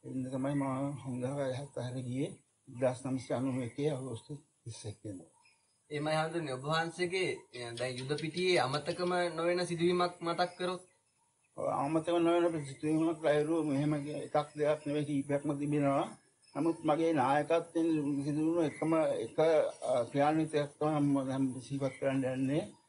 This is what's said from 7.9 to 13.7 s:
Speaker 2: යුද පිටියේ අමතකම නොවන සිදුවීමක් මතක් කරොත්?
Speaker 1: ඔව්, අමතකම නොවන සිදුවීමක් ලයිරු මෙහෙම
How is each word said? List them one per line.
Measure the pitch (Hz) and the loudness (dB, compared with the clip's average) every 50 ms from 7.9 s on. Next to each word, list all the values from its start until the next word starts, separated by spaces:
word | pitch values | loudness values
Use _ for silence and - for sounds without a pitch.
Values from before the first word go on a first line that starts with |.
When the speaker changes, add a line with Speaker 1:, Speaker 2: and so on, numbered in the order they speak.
| 127 | -4
Speaker 2:
යුද | 123 131 135 147 147 | -6 -4 -4 -2 -2
පිටියේ | 160 160 160 175 185 185 180 160 | -2 -4 -4 -2 0 2 4 4
අමතකම | 123 127 139 147 147 - 170 175 180 175 180 180 175 175 | 2 2 0 -2 -2 -4 -4 -2 -2 0 0 0 0 0
නොවන | 160 160 165 175 180 180 175 | -2 0 0 2 2 2 0
සිදුවීමක් | 170 175 160 170 175 180 180 180 180 - - | -2 0 2 2 4 4 4 2 0 -2 -4
මතක් | 165 170 165 165 180 180 - | -4 -4 0 0 0 -2 -2
කරොත්? | - 180 180 185 180 - _ _ _ _ _ _ _ _ _ _ _ _ _ _ - | -6 -4 -4 -4 -6 -10 _ _ _ _ _ _ _ _ _ _ _ _ _ _ -4
Speaker 1:
ඔව්, | - - - | -2 -2 0
අමතකම | - 139 143 160 160 156 - 170 170 | 0 0 0 0 0 0 2 2 2
නොවන | 170 170 170 175 170 170 165 160 143 | 4 4 4 4 2 2 0 -2 -6
සිදුවීමක් | 139 135 - - 151 156 156 160 165 165 160 160 | -6 -10 -4 -2 0 2 2 2 2 0 0 2
ලයිරු | 151 147 151 147 156 165 165 151 | 2 4 4 4 2 2 0 2
මෙහෙම | 151 | 2